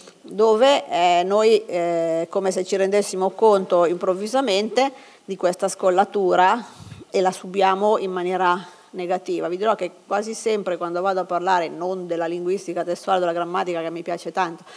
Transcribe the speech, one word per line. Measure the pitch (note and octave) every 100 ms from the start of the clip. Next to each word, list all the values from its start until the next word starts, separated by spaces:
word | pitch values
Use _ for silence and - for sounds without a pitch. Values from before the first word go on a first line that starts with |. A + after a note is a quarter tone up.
| - -
Dove, | - F#3 A3 A3 C4 C#4+ -
eh, | E3 F3 F3
noi, | F#3 G#3 A3 G#3+ -
eh, | F3 E3+ E3+ E3 E3 E3+
come | G3 F#3+
se | F#3 F#3
ci | G3
rendessimo | F#3+ G3+ G3+ F#3 F#3+
conto | G3 A3 G3 F#3+ F3+ E3+
improvvisamente | F3 F#3+ F3+ G#3 B3+ C4+ F#3+ G#3+ G#3+ C4+ B3+ - -
di | - F#3+
questa | F3 F3+ F#3+
scollatura | - F#3+ F3+ G3+ G#3+ F#3 F3+ F#3 A#3 G3+ - - - -
e | G3+
la | F#3
subiamo | F#3 F#3+ G3 F#3+ F#3+ G#3 G#3+
in | F#3+
maniera | F#3 F3 F#3 F3+ F3+ E3+ - _
negativa. | F#3 F3 F3+ F#3 E3+ E3
Vi | F#3
dirò | A3 G3+
che | F3+ - -
quasi | G3+ G#3+
sempre | A3 A3+ G#3+ F#3+ E3+
quando | F3 F3
vado | F#3+ F#3
a | F3+
parlare, | F3 F3+ F#3 D#3
non | D3+ F3+ F#3+ F3
della | E3+ E3
linguistica | F3 F3 F#3+ F#3 F3
testuale, | E3+ F3 - F#3
della | F3+
grammatica | E3+ E3+ F#3 F3+ E3+
che | E3
mi | E3+
piace | E3+ E3+ E3+
tanto, | F#3+ F3 E3 -